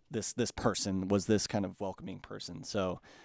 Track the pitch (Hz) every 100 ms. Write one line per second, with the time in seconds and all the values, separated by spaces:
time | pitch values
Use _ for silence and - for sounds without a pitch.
0 | - 113 - - 113 - 120 92 101 95
1 | 95 101 92 104 - 107 95 90 95 -
2 | 95 - - 104 - - - 104 92 90
3 | - -